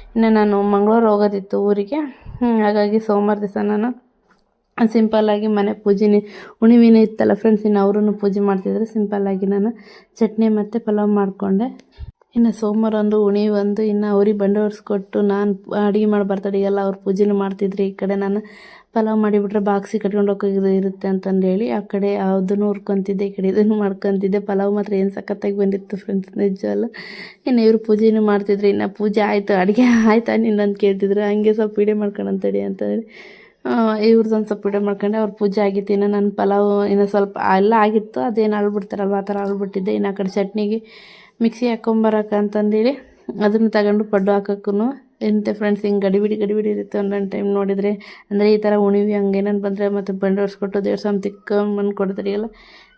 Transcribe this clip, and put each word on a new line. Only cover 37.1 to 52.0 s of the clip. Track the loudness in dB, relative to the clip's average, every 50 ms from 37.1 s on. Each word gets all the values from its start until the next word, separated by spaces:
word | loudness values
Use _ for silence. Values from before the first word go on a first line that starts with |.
| 2 0 -2 -2 -4 -4 0 2 2
ಎಲ್ಲ | 2 4 4 4
ಆಗಿತ್ತು, | 4 2 2 2 0 -4 -4 -6 -4
ಅದೇನು | -4 -2 -2 0 0 0 0
ಅಳ್ಬಿಡ್ತಾರಲ್ವ, | 0 -2 -2 -2 -4 -6 -6 -6 -4 -4 -2 -2
ಆ | -2
ಥರ | -4 -4 -6
ಅಳ್ಬಿಟ್ಟಿದ್ದೆ. | -4 -2 -4 -2 -4 -4 -4 -4 -4 -4 -2 -2
ಇನ್ನು | -2 -2 -2
ಆ |
ಕಡೆ | -2 -4 -6 -4
ಚಟ್ನಿಗೆ | -2 -2 -4 -2 -4 -4 -4 -2 -4 -6 -8 -12 -20 -20 -20 -20 -20 -20 -20 _ _ _
ಮಿಕ್ಸಿ | -2 -2 -2 -2 -2 -2
ಹಾಕ್ಕೊಂಬರಕ್ಕೆ | -2 -2 -2 -2 0 2 2 2 0 0 -2 -2 -2
ಅಂತಂದೇಳಿ | -2 -2 0 -2 0 0 0 0 2 0 0 -2 -4 -12 -20 -20 _ _ -12 -6 0 0
ಅದನ್ನು | 2 2 2 2 2
ತಗೊಂಡು | 2 2 2 2 2 0 0
ಪಡ್ಡು | 0 0 0 2 2
ಹಾಕಕ್ಕೂ | 0 0 0 -2 -6 -4 -4 -4 -2 -2 -2 -2 -4 -8 _ _ _ _
ಎಂತೆ | -2 0 0 0 0 -2 -4
ಫ್ರೆಂಡ್ಸ್, | -2 -2 -2 -2 0 0
ಹಿಂಗೆ | -2 0 0 0 2
ಗಡಿಬಿಡಿ | 2 2 0 0 -2
ಗಡಿಬಿಡಿ | -2 -2 -2 -2 -2 -2 -2
ಇರುತ್ತೆ | -4 -4 -6 -6 -4 -4
ಒಂದೊಂದು | -4 -2 -2 -4 -4 -6
ಟೈಮ್ | -6 -4 -2 -2 -2
ನೋಡಿದರೆ. | 0 0 -2 -2 -2 -2 -2 -4 -4 -8 -18 -20 -20 -12 _
ಅಂದರೆ | -2 2 2 4 2
ಈ |
ಥರ | 2 2 2 2
ಉಣಿವಿ | 2 2 2 2 2 2 0
ಹಂಗೇನನ್ | 0 0 0 0 0 0 0 0 -2 -2
ಬಂದರೆ | -2 -4 -4 -2 -2 -2
ಮತ್ತೆ | -2 -4 -4 -6
ಬಂಡೆ | -6 -2 -2 0 0 0
ಹೊಡ್ಸ್ಕೊಟ್ಟು | -2 -4 -4 -6 -8 -4 -4 -4 -2
ದೇವ್ರ | -2 -4 -2
ಸಾಮಾನ್ | -2 -4 -4 -2
ತಿಕ್ಕೊಂಬಂದು | -4 -6 -10 -10 _ -2 -2 0 0 0 -2 -2 -2 -4 -2
ಕೊಡ್ತಾರೆ, | -2